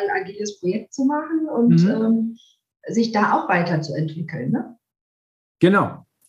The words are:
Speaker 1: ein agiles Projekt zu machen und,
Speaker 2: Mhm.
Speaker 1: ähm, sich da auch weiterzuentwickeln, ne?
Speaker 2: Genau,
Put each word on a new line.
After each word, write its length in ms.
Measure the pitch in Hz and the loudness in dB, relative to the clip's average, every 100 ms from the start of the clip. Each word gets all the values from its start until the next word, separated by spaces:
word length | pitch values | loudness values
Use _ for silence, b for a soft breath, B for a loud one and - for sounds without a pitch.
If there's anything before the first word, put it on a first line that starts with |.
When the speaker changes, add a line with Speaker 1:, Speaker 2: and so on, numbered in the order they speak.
| 202 | -2
Speaker 1:
ein 140 | 190 | -4
agiles 380 | 185 202 - - | -6 -8 -10 -4
Projekt 340 | - 214 - | -4 -4 -6
zu 100 | - 269 | -2 0
machen 420 | 294 320 320 311 | 0 -2 -4 -2
und, 340 | 233 233 165 | 2 4 6
Speaker 2:
Mhm. 80 | 180 | 6
Speaker 1:
ähm, 460 | 220 220 226 226 226 B B _ _ - | 2 2 0 0 -8 B B _ _ -6
sich 240 | 226 226 | -2 0
da 220 | 208 214 | 0 2
auch 160 | - - | 0 0
weiterzuentwickeln, 1040 | 180 170 160 - 151 156 - 165 127 127 | 0 0 -2 -2 -4 -4 -6 -10 -8 -4
ne? 240 | 240 - - _ _ _ _ _ _ _ _ | -4 -4 -14 _ _ _ _ _ _ _ _
Speaker 2:
Genau, 440 | 175 196 110 - - _ | 4 4 2 -4 -18 _